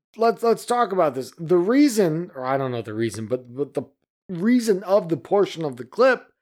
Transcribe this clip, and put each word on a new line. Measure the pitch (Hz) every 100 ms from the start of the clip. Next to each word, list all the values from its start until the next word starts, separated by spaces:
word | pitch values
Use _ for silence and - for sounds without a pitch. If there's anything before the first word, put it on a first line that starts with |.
| _ -
let's, | 226 226
let's | 226 220 -
talk | 240 226
about | 190 156 131
this. | 117 -
The | 160 180
reason, | 180 262 294 220 175 156 175 135
or | 127
I | 135
don't | 135
know | 120
the | 113
reason, | 107 113 104 107
but, | 123 123 123
but | 135 -
the | 131 _ _ _ -
reason | 175 208 247 226 185
of | 185 202 170
the | 160
portion | - 202 185 160
of | 156 120
the | 117
clip, | - 254 240 - _